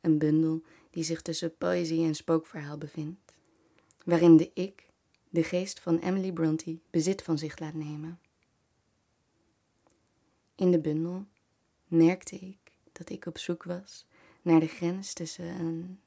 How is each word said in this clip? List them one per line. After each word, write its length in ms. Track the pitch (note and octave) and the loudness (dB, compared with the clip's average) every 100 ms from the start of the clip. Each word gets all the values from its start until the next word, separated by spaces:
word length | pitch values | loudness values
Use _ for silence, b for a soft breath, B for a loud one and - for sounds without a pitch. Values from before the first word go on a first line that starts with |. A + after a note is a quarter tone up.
Een 180 | E3 D3+ | 2 2
bundel 440 | D3+ D#3 D#3+ D#3+ b b b | 4 4 2 -2 b b b
die 140 | - | -8
zich 180 | D#3+ D#3+ | -6 -6
tussen 340 | - D#3+ E3+ - | -6 -6 -6 -4
poëzie 500 | F3 F3+ E3+ E3 E3 | -2 -2 0 0 0
en 80 | |
spookverhaal 640 | D3+ - E3 D#3+ D#3+ D3 D3+ | -2 0 -2 -2 -14 -12 -12
bevindt, 540 | D3+ - D3+ F#3 _ _ _ b b b b - | -12 -10 -10 -10 _ _ _ b b b b -14
waarin 320 | - E3+ E3+ D#3+ | 0 6 10 10
de 140 | E3 | 8
ik, 320 | - F3+ - _ _ _ _ _ | -4 -8 -8 _ _ _ _ _
de 140 | E3+ | -2
geest 380 | D#3+ F3+ F#3+ - | 0 -2 -4 -10
van 180 | - E3 | -2 -2
Emily 340 | F3 F#3+ F#3+ | 0 -2 -4
Brontë, 480 | E3 E3 D#3 - E3 _ | -2 -2 -2 -6 -14 _
bezit 320 | F3 D#3+ G3 | -2 0 -2
van 160 | - D#3 | -2 -4
zich 200 | D3+ - | -4 -10
laat 160 | D#3 | -10
nemen. 460 | D#3 D3+ D3+ D#3 F3 _ _ _ _ _ _ _ _ _ _ _ _ _ _ _ _ _ _ _ _ _ _ _ | -10 -10 -10 -12 -14 _ _ _ _ _ _ _ _ _ _ _ _ _ _ _ _ _ _ _ _ _ _ _
In 160 | - F3+ | 0 2
de 100 | F3 | 4
bundel 460 | D#3 D3+ E3 F#3 G3+ _ _ _ _ _ _ | 2 -2 -4 -8 -12 _ _ _ _ _ _
merkte 500 | E3 E3 - - F#3+ | 6 6 4 -6 -14
ik 360 | F#3 G3 - _ _ | -16 -18 -20 _ _
dat 180 | - E3+ | -18 -14
ik 160 | F3+ - | -12 -10
op 120 | E3 | -10
zoek 240 | - F3 | -6 -6
was 440 | F3 F3 G3 - _ b b b | -6 -10 -10 -20 _ b b b
naar 180 | F3 E3 | 4 4
de 80 | D#3+ | 4
grens 440 | - E3+ F#3 G3 | -4 -4 -4 -8
tussen 480 | - E3 - E3+ F#3 | -10 -10 -10 -12 -8
een 400 | E3 E3 F3+ F#3 | -6 -6 -10 -16